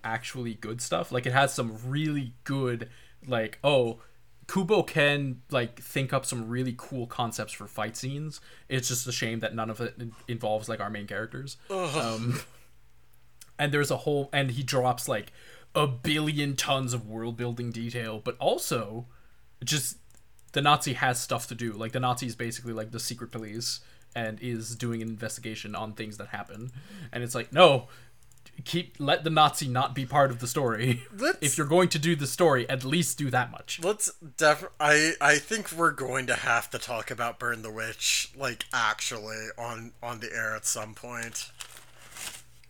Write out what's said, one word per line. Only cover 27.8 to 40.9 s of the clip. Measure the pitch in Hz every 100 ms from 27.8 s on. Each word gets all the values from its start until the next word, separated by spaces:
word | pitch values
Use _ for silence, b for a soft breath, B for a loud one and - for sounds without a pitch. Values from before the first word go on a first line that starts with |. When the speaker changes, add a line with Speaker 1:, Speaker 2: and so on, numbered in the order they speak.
| - B B - - - - - -
Speaker 1:
keep, | 170 - -
let | 139 165
the | 160
Nazi | 156 151 - 139
not | 123 123
be | 127 127
part | 147 139
of | 120
the | 123
story. | - 131 110 127 120 - 196
Speaker 2:
Let's | 277 370
Speaker 1:
If | 147 143
you're | 147
going | 170 180
to | 165
do | 156 165
the | 139
story, | - 170 131 117
at | 135
least | 127 160 170 -
do | 143
that | 127 120
much. | - - -
Speaker 2:
Let's | 165 208 - - 156 -
def-, | 156 147 - -
I, | 151 151 156 160
I | 143 147
think | - 220 -
we're | 165 170
going | 135 127 131 127
to | 120
have | 139 117 -
to | 117
talk | - 117 107
about | 123 120 113
Burn | 120 117
the | 110
Witch, | 107 110 110 - - - 131
like, | 135 113 -
actually | 127 113 107 - 117 107 110 110 -
on, | 117 113 117 -
on | 120 120
the | 113
air | 113 110 110
at | -
some | - 110